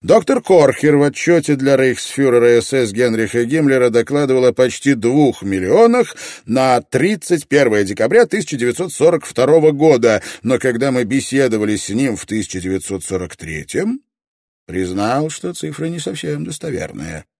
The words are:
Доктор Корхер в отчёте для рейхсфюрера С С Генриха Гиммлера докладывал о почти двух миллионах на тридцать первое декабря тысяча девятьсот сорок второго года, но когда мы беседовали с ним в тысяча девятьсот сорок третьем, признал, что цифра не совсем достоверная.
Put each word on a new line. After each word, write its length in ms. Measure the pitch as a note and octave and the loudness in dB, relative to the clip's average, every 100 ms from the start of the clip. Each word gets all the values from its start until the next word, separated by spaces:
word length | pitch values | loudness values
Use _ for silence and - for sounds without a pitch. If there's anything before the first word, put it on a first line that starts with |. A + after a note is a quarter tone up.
Доктор 400 | - G#3+ - C4+ | 4 2 2 -2
Корхер 520 | - F3+ C#3+ - D3+ D3 | 4 4 4 2 2 4
в 60 | |
отчёте 540 | C#3+ C#3 - E3+ D3+ C#3 | 2 0 0 2 2 0
для 200 | C3+ C3+ | 2 2
рейхсфюрера 880 | C3 A#2+ - - C3+ A#2+ A#2+ A#2 | 2 -2 -8 0 2 4 4 4
С 100 | - | 2
С 220 | C3+ A#2 | -2 -2
Генриха 500 | G2+ B2 A2+ A2 A#2+ A#2+ | 0 0 0 -2 -2 -2
Гиммлера 440 | D#3 D3 C3+ B2 | 0 2 2 2
докладывал 560 | A#2 - C#3+ C#3 C3 B2+ | 2 0 -2 0 2 2
о 80 | |
почти 400 | A#2 B2+ - C#3 | 2 0 0 -2
двух 480 | C3+ A#2 C#3 C#3 G#2+ | 0 2 2 2 0
миллионах 760 | G2 F#2+ F#2 E3+ A#3 B3 A#3 - - - - | -4 -2 2 4 4 4 -2 -6 -16 -16 -4
на 340 | B2+ C3 B2+ | 0 2 0
тридцать 680 | - B2+ F3 G#3 - E3+ - | 0 -2 0 -2 -2 -4 0
первое 360 | C#3+ C3 G#2+ | 2 4 2
декабря 440 | F#2+ G#2 A2 G#3+ A#3 | 0 -2 2 4 2
тысяча 300 | G#3 F3 C#3 | 0 -4 -4
девятьсот 360 | B2 A#2+ F3+ | -4 -4 -8
сорок 320 | - D#3 E3 - | 2 2 2 -4
второго 460 | - C3+ D#3+ D#3 | -2 4 4 4
года, 500 | C#3+ D#3+ C3 A#2 G#2 - - | 4 4 4 4 2 -2 -8
но 160 | A2 B2+ | -4 -2
когда 320 | C3 A2+ C#3 | 0 0 -2
мы 120 | B2+ | -2
беседовали 720 | A2 C3+ - C3+ C3 A2 G#2+ G#2 | -2 -4 -2 0 0 0 -2 -2
с 140 | - | -4
ним 260 | G#2+ C3+ G2+ | -2 -2 -4
в 120 | - | -6
тысяча 340 | A2 G#2 F#2+ | -6 -6 -8
девятьсот 420 | F#2 F#2+ - G2 | -4 -6 -6 -10
сорок 320 | - F#2+ F2 - | -6 -8 -8 -12
третьем, 640 | D#2+ D#2 D2+ - G3+ C4 _ _ _ _ _ _ - | -12 -12 -6 -4 -4 -6 _ _ _ _ _ _ -10
признал, 640 | F2 F2+ F#2 G#2+ C3 D#3 | -6 -6 -4 -2 -2 -4
что 200 | - F3+ | -8 -12
цифра 360 | F3 D#3 D3 D#3+ | -10 -12 -8 -8
не 120 | E3+ | -8
совсем 460 | F3+ D#3+ D#3+ D3 D#3 | -10 -8 -8 -8 -10
достоверная. 800 | D3+ D#3+ C3+ - - D#2+ D#2+ - | -10 -10 -8 -10 -12 -14 -14 -18